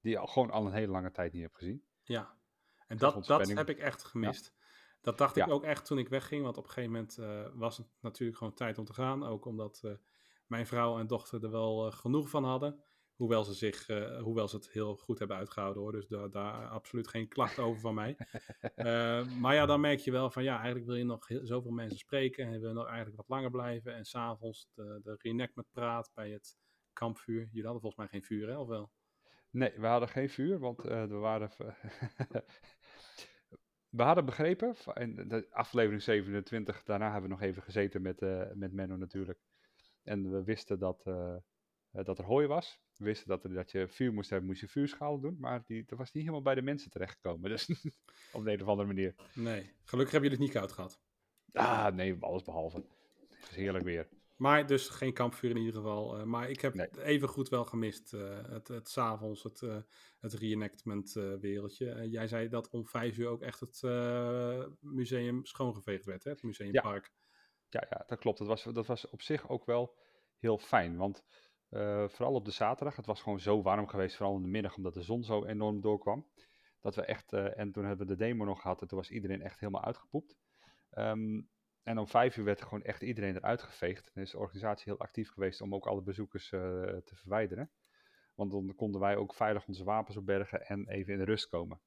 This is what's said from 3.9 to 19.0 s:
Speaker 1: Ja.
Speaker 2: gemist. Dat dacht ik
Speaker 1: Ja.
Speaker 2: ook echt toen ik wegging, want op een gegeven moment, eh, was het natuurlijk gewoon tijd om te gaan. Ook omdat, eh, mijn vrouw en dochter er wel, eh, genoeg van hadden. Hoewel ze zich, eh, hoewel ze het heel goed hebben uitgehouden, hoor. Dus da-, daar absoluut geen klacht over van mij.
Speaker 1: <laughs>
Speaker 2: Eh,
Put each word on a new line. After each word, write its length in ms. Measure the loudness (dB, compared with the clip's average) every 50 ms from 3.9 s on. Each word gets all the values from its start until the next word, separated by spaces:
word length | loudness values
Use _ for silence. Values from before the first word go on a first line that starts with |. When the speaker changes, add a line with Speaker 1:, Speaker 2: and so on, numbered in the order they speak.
| -4 -4
Speaker 1:
Ja. 60 | -12 -8
Speaker 2:
gemist. 460 | -2 0 0 0 0 -2 -8 -16 _ _ _ -20 -20 -20 -20 _ _ _
Dat 180 | _ -2 4 4
dacht 180 | 4 6 6
ik 100 | 6 6
Speaker 1:
Ja. 60 | 6
Speaker 2:
ook 120 | 6 2 4
echt 200 | 0 -2 -2 0
toen 140 | 0 0 0
ik 100 | 0 0
wegging, 340 | 0 -2 -2 -2 -4 -2
want 140 | -2 -2 -4
op 80 | -6 -10
een 60 | -8
gegeven 220 | -6 -6 -4 -4
moment, 260 | -4 -4 -6 -6 -10 -10
eh, 280 | -8 -8 -6 -8 -8 -10 -6
was 220 | -2 -2 -2 -2
het 100 | -4 -14 _ _ _
natuurlijk 380 | -10 -10 -4 -2 -2 -2 -2 -4
gewoon 160 | -6 -8 -4
tijd 240 | -2 -4 -2 -2 -4
om 60 | -6
te 80 | -8
gaan. 320 | -4 -2 0 0 0 -2 -2
Ook 200 | -4 -6 -6 -6
omdat, 360 | -6 -6 -6 -6 -8 -10 -10 -10
eh, 80 | -10 -10 -10 _ _ _ _ _ _ _ _ _
mijn 200 | _ -2 -2 -2
vrouw 320 | 0 2 2 4 4 2 0
en 80 | 0
dochter 380 | 0 0 -2 -2 -4 -8 -6 -4
er 60 | -2
wel, 360 | 0 0 2 2 2 2 0
eh, 60 | -2
genoeg 360 | -2 -4 -2 2 2 2 2 2
van 140 | 0 0 2
hadden. 400 | 2 2 2 0 -2 -4 -6 -16 _ _ _ _ _ _ _
Hoewel 220 | 2 4 6 4 4
ze 100 | 2 -2
zich, 340 | 0 0 0 0 -2 -4 -4
eh, 320 | -2 -2 -2 -4 -6 -6
hoewel 280 | -4 0 0 2 0 0
ze 80 | -2
het 140 | -6 -10 -6
heel 260 | -4 -4 -2 -2 -4
goed 220 | -6 -2 -4 -2 -2
hebben 180 | 0 -2 -2
uitgehouden, 460 | -4 -4 -6 -4 -4 -2 -2 -2 -2
hoor. 100 | -4 -4
Dus 140 | -4 -6 -6 -4
da-, 200 | -6 -6 -6 -4
daar 400 | -4 -4 -4 -2 -4 -6 -8 -8
absoluut 400 | -8 -10 -10 -4 -4 -4 -4 -2
geen 200 | -4 -4 -4 -2
klacht 300 | 2 2 2 2 2 0
over 220 | 0 0 0 0
van 140 | -2 -2 -2
mij. 220 | 0 -2 -4 -4
Speaker 1:
<laughs> 40 | -6 -10 -10 -10 -12 -10 -10 -16 _ -8 -8 -6
Speaker 2:
Eh, 520 | -2 2 4 4 4